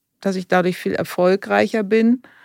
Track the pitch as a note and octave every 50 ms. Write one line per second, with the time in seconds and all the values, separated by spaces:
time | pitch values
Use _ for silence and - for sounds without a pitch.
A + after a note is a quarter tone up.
0 | _ _ _ _ - G3 F#3 F#3+ F3+ - F#3 F#3 E3+ F3+ F3+ - - G3 - -
1 | E3+ - - - F3+ F3+ F#3+ G3 - G#3+ G3+ G3+ G#3+ G3+ - A3 G#3 F#3+ A3 A3+
2 | A3+ A#3 B3 B3+ - - _ _